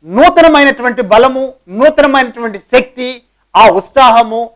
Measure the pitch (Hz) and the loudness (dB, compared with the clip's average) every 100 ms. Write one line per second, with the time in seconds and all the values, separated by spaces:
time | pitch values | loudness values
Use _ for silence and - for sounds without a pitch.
0 | 156 202 349 339 330 294 277 254 247 247 | -8 0 2 4 2 2 0 -2 -6 -6
1 | 190 214 262 262 262 - _ 196 294 302 | 0 2 2 -2 -8 -12 _ -2 0 2
2 | 285 269 254 233 233 196 - 254 254 247 | 0 0 -4 -8 -12 -12 -4 -4 -4 -8
3 | 254 247 _ _ _ 185 220 180 190 277 | -12 -12 _ _ _ 2 2 2 -2 0
4 | 254 226 226 226 226 | 2 2 0 -6 -10